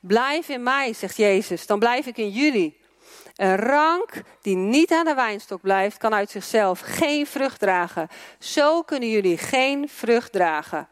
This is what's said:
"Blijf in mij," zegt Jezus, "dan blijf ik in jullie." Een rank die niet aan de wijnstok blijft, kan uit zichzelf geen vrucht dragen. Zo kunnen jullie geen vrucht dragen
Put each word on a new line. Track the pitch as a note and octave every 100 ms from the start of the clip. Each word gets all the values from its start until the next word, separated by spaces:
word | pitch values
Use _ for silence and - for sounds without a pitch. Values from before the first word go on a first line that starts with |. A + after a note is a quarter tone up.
"Blijf | F3+ G#3+ C4 D4+ D#4+
in | C4
mij," | B3 C4+ C4+
zegt | A3+ F#3+ -
Jezus, | G#3 F#3+ F#3 F3 -
"dan | G#3
blijf | A#3 B3 B3+
ik | A#3+
in | G#3
jullie." | G3+ D4 A#3+ D#3+ _ _ _ _ - - -
Een | G3 F#3+
rank | A#3 C#4+ D#4 F4 G#4+ - - _
die | - F#3
niet | G3 C4 E4+
aan | E4
de | E4
wijnstok | C#4 A#3 G3+ - F#3+
blijft, | F#3+ F#3+ G3 -
kan | A3+
uit | G#3+ G3+
zichzelf | G#3 - A3+ G3 F3+
geen | - - D#4 D4 D4
vrucht | C#4 C4+ -
dragen. | G3+ F#3 E3+ - D#3+ - - -
Zo | - - D4 E4
kunnen | D#4+ C#4+ A#3
jullie | A3 F#3+ E3
geen | - C4+ C4 C#4 C#4+
vrucht | - A3+ A#3 A#3+
dragen | G3 F3 D3+ D3 D#3+ C#3